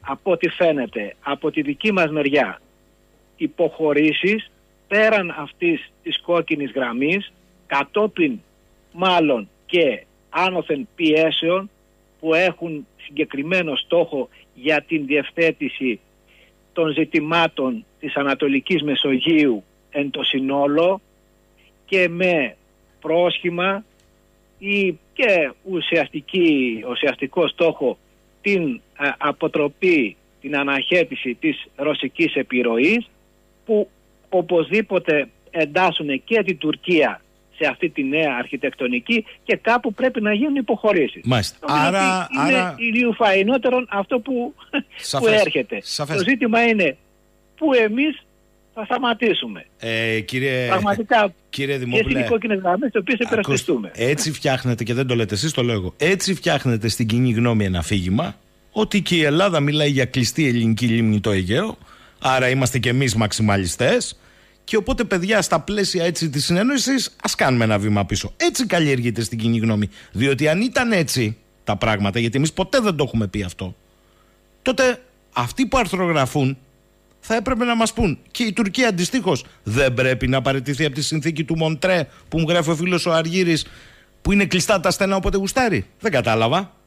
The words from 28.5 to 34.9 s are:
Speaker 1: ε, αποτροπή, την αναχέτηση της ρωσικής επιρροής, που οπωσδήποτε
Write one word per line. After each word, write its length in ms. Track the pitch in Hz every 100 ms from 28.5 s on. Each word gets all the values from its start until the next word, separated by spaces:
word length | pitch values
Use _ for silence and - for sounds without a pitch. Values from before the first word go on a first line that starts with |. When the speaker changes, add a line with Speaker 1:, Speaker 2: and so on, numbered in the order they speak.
| 196 160 117 _ -
Speaker 1:
ε, 100 | 143 -
αποτροπή, 1000 | 147 139 156 165 147 - 185 165 110 - _ _
την 160 | 139 147
αναχέτηση 800 | 139 139 131 175 165 127 127 117
της 280 | 156 135 - -
ρωσικής 580 | 147 143 131 - 160 -
επιρροής, 720 | 127 127 120 117 143 233 226 _ _ _ _ _ -
που 240 | 214 196 _ _ _ _
οπωσδήποτε 1000 | 185 165 175 156 196 214